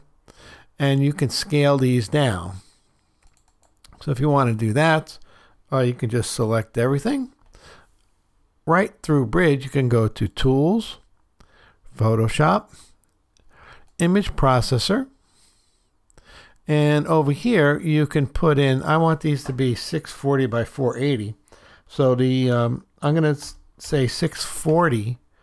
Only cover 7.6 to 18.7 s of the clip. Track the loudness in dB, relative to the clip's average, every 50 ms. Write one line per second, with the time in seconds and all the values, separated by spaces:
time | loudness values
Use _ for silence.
7.6 | -20 -20 -20 -20 -20 _ _ _ _ _ _ _ _ _ _ _ _ _ _ _
8.6 | -4 0 0 0 0 -2 -4 _ -4 0 0 0 0 0 0 2 2 2 2 0
9.6 | -2 -4 -2 -2 0 2 2 2 2 0 -2 -4 -6 -6 -4 0 0 2 2 4
10.6 | 2 2 2 0 -2 -6 -12 -18 _ _ _ _ _ _ _ _ -20 _ _ _
11.6 | _ _ _ _ -20 -16 -6 -2 0 0 2 2 0 0 0 2 2 2 2 0
12.6 | -2 _ _ -20 -20 _ _ _ _ _ _ _ _ _ _ _ _ -20 -20 -20
13.6 | -20 -20 -20 -20 -20 -18 _ -2 0 2 2 2 0 -2 -2 0 2 2 4 2
14.6 | 2 0 -2 -2 0 0 -2 -2 -2 -6 _ _ _ _ _ _ _ _ _ _
15.6 | _ _ _ _ _ _ _ _ _ _ _ _ _ _ -20 -20 -20 -20 _ _
16.6 | _ 0 2 2 4 4 4 2 2 2 2 2 2 2 0 -2 0 0 2 4
17.6 | 4 4 2 0 0 0 0 0 0 0 0 -2 -2 -2 -2 0 0 2 2 4
18.6 | 2 2